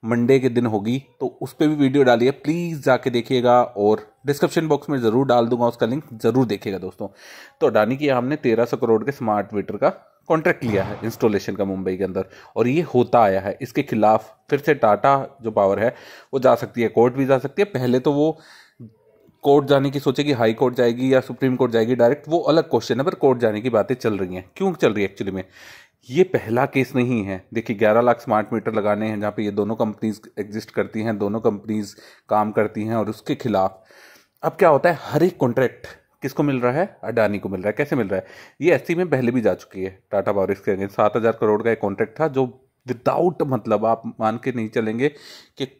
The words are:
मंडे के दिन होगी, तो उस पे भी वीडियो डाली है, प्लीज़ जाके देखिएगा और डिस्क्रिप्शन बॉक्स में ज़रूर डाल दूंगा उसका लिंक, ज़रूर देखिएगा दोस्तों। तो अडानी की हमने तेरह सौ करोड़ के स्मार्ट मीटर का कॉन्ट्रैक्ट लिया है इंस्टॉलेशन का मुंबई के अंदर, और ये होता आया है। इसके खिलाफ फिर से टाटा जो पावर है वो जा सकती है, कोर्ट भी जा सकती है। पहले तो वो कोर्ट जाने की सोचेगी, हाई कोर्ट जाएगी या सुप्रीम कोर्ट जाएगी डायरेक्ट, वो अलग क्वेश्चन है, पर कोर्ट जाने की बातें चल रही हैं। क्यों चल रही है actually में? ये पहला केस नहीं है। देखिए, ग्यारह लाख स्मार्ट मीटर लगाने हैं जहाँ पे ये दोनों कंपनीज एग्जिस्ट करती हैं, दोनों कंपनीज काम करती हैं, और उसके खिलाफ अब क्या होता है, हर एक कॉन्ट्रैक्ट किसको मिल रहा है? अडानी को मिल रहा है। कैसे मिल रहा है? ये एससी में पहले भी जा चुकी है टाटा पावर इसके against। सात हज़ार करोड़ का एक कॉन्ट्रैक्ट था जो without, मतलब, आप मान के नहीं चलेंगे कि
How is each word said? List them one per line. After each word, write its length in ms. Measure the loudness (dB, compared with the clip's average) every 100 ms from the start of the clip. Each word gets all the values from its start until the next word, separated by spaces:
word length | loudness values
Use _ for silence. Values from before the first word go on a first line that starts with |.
मंडे 360 | -2 -2 4 4
के 80 | 4
दिन 180 | 0 0
होगी, 320 | -2 -2 -4 -6 _
तो 60 | -10 -8
उस 100 | -12
पे 140 | 0 0
भी 60 |
वीडियो 300 | 2 2 4
डाली 220 | 4 6 4
है, 40 |
प्लीज़ 500 | 0 -4 -4 -4 -4
जाके 280 | 0 0 0
देखिएगा 520 | -4 -2 0 4 4
और 440 | 2 0 2 2 -2 _ -6
डिस्क्रिप्शन 420 | -2 0 0 0
बॉक्स 220 | -2 -2
में 80 | -2
ज़रूर 280 | 0 2 2
डाल 200 | 2 2
दूंगा 200 | 0 0
उसका 200 | 0 -2
लिंक, 180 | -2 -8
ज़रूर 320 | -4 0 2 0
देखिएगा 320 | -2 -6 -8
दोस्तों। 300 | -10 -12 -14 _ -20 -20 -20 _
तो 60 | 2
अडानी 300 | 2 2 0
की 120 | 0
हमने 280 | 0 0 -2
तेरह 260 | 0 0
सौ 120 | 0 -2
करोड़ 260 | 0 0
के 80 | 0
स्मार्ट 420 | -6 -2 -2 -2
मीटर 220 | -6 -6 -2
का 120 | -2 -4 _ _ _
कॉन्ट्रैक्ट 360 | 0 0 -2
लिया 200 | -2 -2
है 140 | -2 -6
इंस्टॉलेशन 520 | -8 0 0 0 -4 -6
का 80 |
मुंबई 320 | -4 -4 -4 -4
के 80 |
अंदर, 200 | -4 -4 -8 -12 -12 -2
और 120 | 0
ये 120 | 0
होता 380 | 0 0 2 4
आया 180 | 4 2
है। 160 | -2 -8
इसके 200 | -6 -6
खिलाफ 520 | -4 2 4 4 0 _ _
फिर 80 | -2
से 160 | 0 2
टाटा 600 | 4 4 4 2 -2 -8
जो 80 | -4
पावर 300 | 2 2 2
है 140 | 0 -2 -20 -20 -6
वो 80 | 0
जा 140 | 2 2
सकती 260 | 0 -2
है, 60 | 0
कोर्ट 240 | 4 2
भी 120 | 2 0
जा 120 | 0
सकती 240 | 0 -2
है। 40 | -2
पहले 300 | -2 0 0
तो 120 | 2
वो 240 | 2 0 -2 -12 -20 _ _ -20 _ _ _ _ _
कोर्ट 220 | 4 4 6
जाने 240 | 2 2
की 100 | -2
सोचेगी, 320 | -2 -2 -2
हाई 200 | 2 2
कोर्ट 220 | 2 0
जाएगी 380 | 2 0 2 2
या 80 | 2
सुप्रीम 340 | 0 -4 -2 0
कोर्ट 160 | 0
जाएगी 220 | 2 0
डायरेक्ट, 300 | 4 4 2 -2
वो 100 | -2
अलग 280 | 2 2 2
क्वेश्चन 280 | -2 -2 -2
है, 60 |
पर 100 | -2
कोर्ट 240 | 2 2 2
जाने 220 | 0 0
की 100 | 0
बातें 240 | 0 0
चल 240 | -2 -2 -2
रही 160 | -6
हैं। 100 | -8 -14 -4
क्यों 160 | -4
चल 200 | 0 0
रही 120 | 0
है 60 | -4
actually 240 | -4 -6
में? 100 | -6 -10 -16 -20 -20 _ _ _
ये 160 | 0
पहला 400 | 0 0 -2 -2 0
केस 280 | 0 -2 0
नहीं 260 | 0 -2
है। 180 | -4 -8 -8
देखिए, 220 | -8 -6 0
ग्यारह 240 | 4 4
लाख 200 | 4 0
स्मार्ट 320 | 0 -2 0
मीटर 220 | -4 -4
लगाने 340 | -2 -2 -2 -4
हैं 120 | -4
जहाँ 120 | -6
पे 120 | -4
ये 60 | -4
दोनों 240 | -2 -4 -2
कंपनीज 440 | -4 -4 -6 -8 -14 -12
एग्जिस्ट 320 | -10 -10 -10
करती 320 | -6 -6 -4
हैं, 140 | -6 -4
दोनों 220 | -4 -2
कंपनीज 540 | -2 -4 -6 -6 -6 -14 -20 -20 _
काम 240 | 0 0
करती 320 | 0 -2 -2
हैं, 100 | -4 -4
और 140 | -4
उसके 240 | -6 -8 -6
खिलाफ 460 | -2 0 0 -4 _ -20 -20 -20 _ _
अब 140 | -8 2
क्या 100 | 4
होता 220 | 4 2
है, 80 | -2
हर 200 | -4 0
एक 140 | 0 0
कॉन्ट्रैक्ट 500 | -2 0 -2 -2 -20 -20 _ _
किसको 200 | -10 -4
मिल 180 | -2 0
रहा 120 | 0
है? 260 | 0 -4 -6
अडानी 340 | -6 0 0 0
को 100 | -6
मिल 120 | -4
रहा 80 | -4
है। 60 |
कैसे 220 | -2 -2 -2
मिल 120 | -2
रहा 120 | -4
है? 60 | -6 -20 -20 _
ये 140 | 2
एससी 200 | 2 0
में 140 | -4 0
पहले 220 | 0 0
भी 80 | 0
जा 140 | 0 -2
चुकी 280 | -6 -10
है 140 | -10 -10 _
टाटा 200 | -2 0
पावर 200 | 0 0
इसके 240 | -2 -2 -4
against। 200 | -4 0
सात 200 | 0 2
हज़ार 220 | -2 0
करोड़ 220 | 0 0
का 80 | 0
एक 100 | -2
कॉन्ट्रैक्ट 400 | -4 -4 -6 -2
था 80 | -2
जो 180 | 0 -2 -4 _ _ -10
without, 600 | -4 -2 0 0 0 -2
मतलब, 380 | -2 0 0 0
आप 280 | -2 -4 -4
मान 200 | -4 -4
के 80 | -6
नहीं 160 | -6 -4
चलेंगे 380 | -2 -2 -2 -2
कि 680 | -4 -20 -20 -20 -12 -12 _